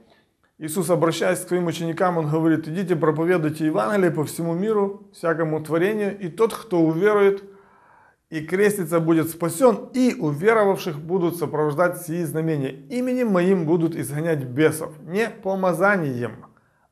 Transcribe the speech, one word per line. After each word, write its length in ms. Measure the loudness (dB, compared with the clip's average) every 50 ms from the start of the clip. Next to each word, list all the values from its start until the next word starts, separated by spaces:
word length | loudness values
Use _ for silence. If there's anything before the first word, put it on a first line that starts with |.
| _ _ _ _ _ _ _ _ _ _ _
Иисус, 320 | -12 -10 -6 -4 -4 0 2
обращаясь 520 | 2 2 2 0 0 0 0 0 0 -2
к 80 | -2 -2
своим 180 | -2 0 0
ученикам, 500 | -2 -4 -4 -4 -4 -2 0 0 0 0
Он 140 | 0 -2 0
говорит: 380 | 0 2 2 2 2 2 -2 -6
«Идите, 260 | -6 -4 -2 -2 0
проповедуйте 720 | 2 2 0 0 0 0 2 2 2 0 -2 -2 -2 -2
Евангелие 460 | 0 0 0 0 0 0 2 2 2
по 100 | 2 0
всему 320 | -4 -4 -4 -6 -4 -4 -2
миру, 560 | -2 -2 0 0 0 0 -2 -4 -10 -18 -20
всякому 480 | _ -4 -2 -2 0 0 0 -2 -2 -4
творению, 560 | -2 -2 0 0 2 0 0 -2 -4 -4 -4
и 120 | -6 -10 -8
тот, 260 | -2 0 0 0 0
кто 240 | -6 -6 -2 2 2
уверует 640 | 2 2 2 2 2 2 4 4 4 4 2 0 -6 -16 -20 -20 -20 _ _ _ _ _ _ _ _ _ _ _ _ -10
и 100 | -8 -8
крестится, 600 | -6 -4 0 2 2 2 2 0 -4 0 0 0
будет 300 | 2 4 2 2 2 -2
спасен, 600 | -4 -4 -4 -4 0 4 4 4 4 4 -6 -6 -2
и 200 | 2 2 2 2
уверовавших 840 | 0 -2 -2 -2 2 2 4 4 4 4 4 2 0 -2 -8 -8 -8
будут 380 | -6 -4 -2 0 0 0 -2 -2
сопровождать 640 | -6 -4 -2 -2 -2 0 2 2 0 0 0 -4
сии 200 | -8 -8 -6 -4
знамения. 480 | -4 -4 -4 -2 -2 -2 -2 -2 -2 -6
Именем 640 | -6 -10 -12 -8 -6 -4 -2 -2 -2 0 0 2
Моим 340 | 2 2 4 4 4 2 2
будут 300 | 2 2 2 2 0 -2
изгонять 480 | -4 -6 -6 -6 -4 -2 0 0 -2 -2
бесов». 520 | -4 2 4 4 4 4 0 -8 -10 -12 -14
Не 260 | -12 -6 -2 -2 -2 -2
помазанием, 1200 | -4 -6 -4 -4 -2 0 2 0 2 4 4 4 4 2 0 -2 -4 -4 -6 -8 -8 -12 -20 -20 _ _ _ _ _ _ _ _